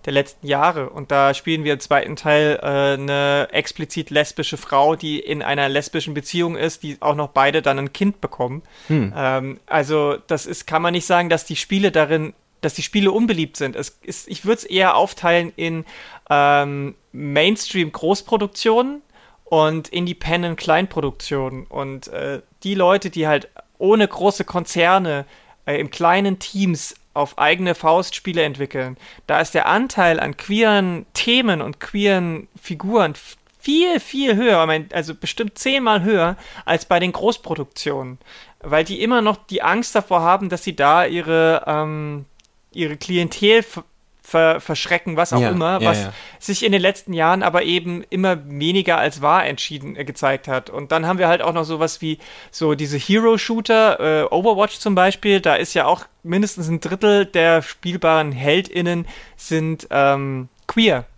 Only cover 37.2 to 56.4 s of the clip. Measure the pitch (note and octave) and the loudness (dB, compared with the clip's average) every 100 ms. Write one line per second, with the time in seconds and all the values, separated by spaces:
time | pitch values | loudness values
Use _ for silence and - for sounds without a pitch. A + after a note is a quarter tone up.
37.2 | G#3 A#3 - D#3 C#3 - D3+ C#3 B2+ B2+ | -2 -2 -8 -8 -8 -8 -6 -6 -8 -14
38.2 | - - - _ D#3 D3+ D#3+ G3 A3+ B3 | -20 -20 -20 _ -2 0 0 -2 2 2
39.2 | G#3+ G3+ - F#3 - A#3+ A#3 A3 - F3 | 2 -2 -6 -2 0 0 0 -2 2 2
40.2 | E3 F#3+ F#3+ F3 - D3+ C#3+ E3 D#3 E3+ | 4 2 0 -6 -6 2 4 6 4 -2
41.2 | D#3+ E3 D#3+ D#3+ - D3+ D#3 D#3 D3+ D3 | 0 4 4 2 0 -2 -2 -6 -8 -10
42.2 | C#3 _ _ _ _ - D#3 D3 - F3 | -14 _ _ _ _ -6 -6 -6 -4 -2
43.2 | E3+ - G#3 A3+ A3 F3 - _ _ _ | -2 0 4 4 2 -14 -18 _ _ _
44.2 | - E3 D#3+ E3 - D3+ - F3 - D#3+ | -2 2 4 2 -4 -6 -2 -2 -2 -2
45.2 | E3+ B2 A#2+ F3 D#3+ F#3+ A2+ G#2+ G2 G2 | 0 2 2 0 0 2 2 0 -4 -10
46.2 | - - - G3 A3 G3 F#3 G3 - E3+ | -20 -14 -6 -2 2 2 2 -2 -6 0
47.2 | D#3+ F#3+ F#3 F3 E3 F3 E3+ F3 - F#3 | 2 2 2 2 0 -2 -2 -10 -6 -2
48.2 | F#3+ E3+ C#3+ C#3+ D#3 F#3+ F#3 E3 D3 C#3+ | 0 0 -6 -4 0 0 2 2 0 0
49.2 | C#3+ F3 C3+ C#3 - D3+ C#3 C#3 C#3 D3 | 2 2 2 -4 -8 -10 -14 -10 -10 -2
50.2 | C#3 C3+ - C3 - C#3+ C#3+ E3 E3 F#3 | -2 -2 -4 -6 -4 -12 -2 -2 0 0
51.2 | F3 F3 E3+ E3 D#3 D#3+ D#3+ - D#3+ D3+ | 2 2 2 -2 -4 -2 -2 -2 -6 -8
52.2 | - - - - D#3 D3 D3 C#3+ - G#3 | -12 -20 -18 -2 0 0 -2 -4 0 4
53.2 | A3+ A3+ - A3+ A3 A3 A3 D3+ D#3 D#3 | 4 2 0 -4 2 4 4 4 2 2
54.2 | - E3+ G#3 G3 G#3 - G#3+ F#3 F#3 G3 | 2 2 2 2 0 -2 0 4 4 2
55.2 | G#3 G3 E3+ D3 E3+ F3 C#3 F3+ - _ | 2 2 4 2 2 0 2 0 -2 _
56.2 | E3 F#3 | -2 0